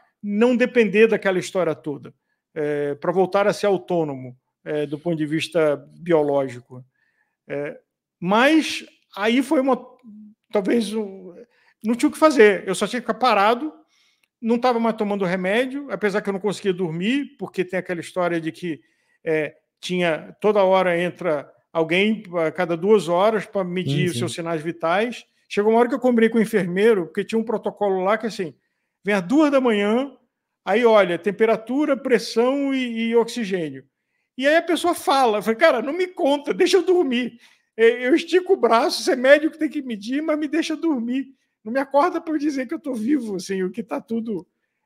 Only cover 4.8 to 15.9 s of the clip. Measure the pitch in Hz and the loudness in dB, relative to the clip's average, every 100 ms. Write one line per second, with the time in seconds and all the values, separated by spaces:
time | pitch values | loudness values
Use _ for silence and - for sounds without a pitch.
4.8 | 147 143 170 160 151 156 - 175 156 147 | -4 -6 -4 -4 -2 -4 -2 0 0 0
5.8 | - 151 170 160 147 139 135 120 - 127 | -8 -10 0 2 2 0 -2 -8 -18 -20
6.8 | 127 _ _ _ _ _ - 143 143 - | -20 _ _ _ _ _ -12 -10 -10 -12
7.8 | _ _ _ - 180 214 269 320 - - | _ _ _ -8 0 4 4 4 2 -6
8.8 | - _ _ 196 214 247 254 311 269 254 | -12 _ _ -4 0 0 0 0 0 -2
9.8 | - _ - - - _ _ 208 190 240 | -4 _ -20 -20 -20 _ _ -4 0 0
10.8 | 202 220 202 190 185 175 - _ _ _ | -2 -6 -8 -12 -20 -20 -20 _ _ _
11.8 | 214 240 294 - 311 269 214 180 190 180 | -4 0 0 4 4 8 6 6 -2 -4
12.8 | 202 240 226 214 254 202 208 240 311 - | -4 -6 -6 0 2 4 4 2 -4 -12
13.8 | _ _ _ _ _ _ 226 240 254 233 | _ _ _ _ _ _ -2 0 2 0
14.8 | 226 220 208 202 185 185 180 220 262 277 | 0 -2 -4 -2 -2 -2 -2 -2 -2 -6
15.8 | 277 | -10